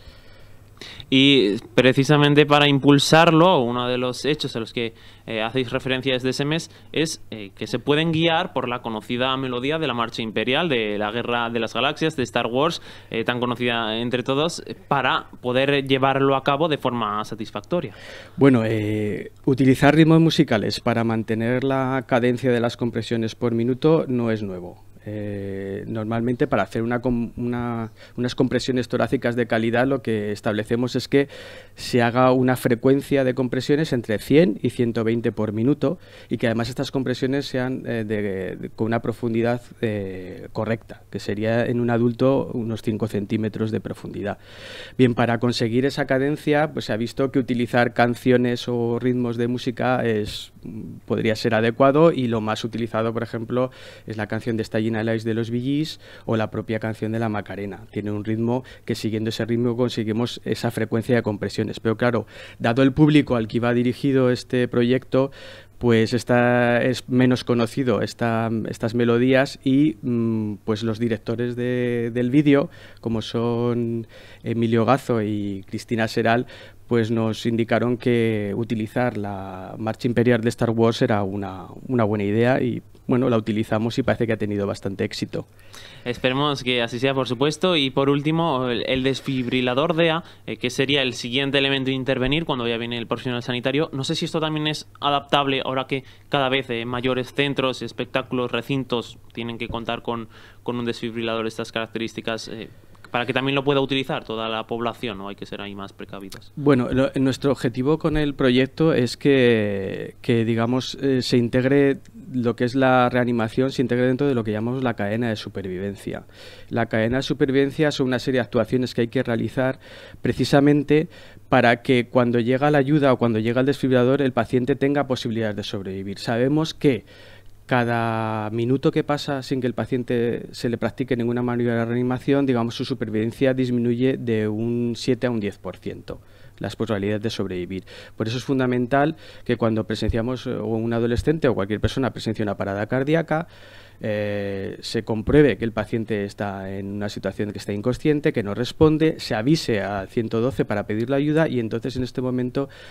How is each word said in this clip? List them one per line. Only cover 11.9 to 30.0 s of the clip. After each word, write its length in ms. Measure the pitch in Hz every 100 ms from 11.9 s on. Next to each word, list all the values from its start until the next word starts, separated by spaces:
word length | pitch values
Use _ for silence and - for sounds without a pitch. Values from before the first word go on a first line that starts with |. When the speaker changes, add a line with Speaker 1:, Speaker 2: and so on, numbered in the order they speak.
| 151 160 147
Speaker 1:
de 60 |
Star 240 | 120 120 113
Wars, 340 | 123 160 - - - -
eh, 120 | 113
tan 160 | 113 123
conocida 560 | 123 117 120 117 110 110
entre 260 | 120 123
todos, 380 | 127 135 165 - -
eh, 100 | 110
para 520 | - 139 127 156 - -
poder 480 | 123 123 139 143 135
llevarlo 480 | 135 135 135 139 135
a 80 |
cabo 240 | 143 143 165
de 100 | 143
forma 460 | 131 120 107 104
satisfactoria. 680 | 110 110 107 104 - - 107 - - - - -
Speaker 2:
Bueno, 280 | 139 123 110
eh, 680 | 107 104 107 104 101 - - -
utilizar 500 | 131 131 131 147 151
ritmos 240 | 160 160
musicales 640 | 165 165 143 113 107 -
para 240 | 120 113 113
mantener 580 | 110 107 110 113 127
la 400 | 135 135 131 135 120
cadencia 440 | 127 123 120 131
de 80 | 120
las 160 | 117 -
compresiones 600 | 120 113 110 117 110 -
por 180 | 120
minuto 500 | 117 120 127 156 160 135
no 220 | 123 117
es 120 | 110
nuevo. 400 | 101 90 87 - - - 107
Eh, 800 | 107 104 101 98 98 98 98 101
normalmente 640 | 113 107 113 117 123 147
para 160 | 110
hacer 180 | 95 117
una 200 | 113 120
com-, 320 | 127 120 113 -
una, 560 | 120 120 120 117 110 - - -
unas 200 | 123 -
compresiones 520 | 127 127 - 127 117
torácicas 480 | 120 117 135 120 120
de 120 | 117
calidad 380 | 113 113 117 135
lo 160 | 135